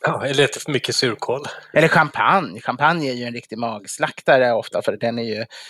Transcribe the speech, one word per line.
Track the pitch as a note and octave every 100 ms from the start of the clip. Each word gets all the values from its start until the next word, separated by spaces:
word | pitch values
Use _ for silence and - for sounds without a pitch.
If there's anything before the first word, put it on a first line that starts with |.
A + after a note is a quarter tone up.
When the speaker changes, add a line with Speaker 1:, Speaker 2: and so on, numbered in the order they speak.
Speaker 1:
Ja, | - C3+ A#2+
eller | C#3
äter | C#3+ -
för | -
mycket | C3+ - -
surkål. | B2+ G#2+ - B2+ - - -
Speaker 2:
Eller | - D#3
champagne. | D#3+ D3+ - A2 F#3+ C3 G2+
Champagne | - B2+ D3 F3 C#3
är |
ju | B2
en | A#2+
riktig | A#2 - A2+
magslaktare | A#2 G#2+ G2+ - D3+ - - C#3 B2
ofta, | A2+ - -
för | - G2+
den | A#2 A#2
är |
ju, | A#2 G#2 A2+ -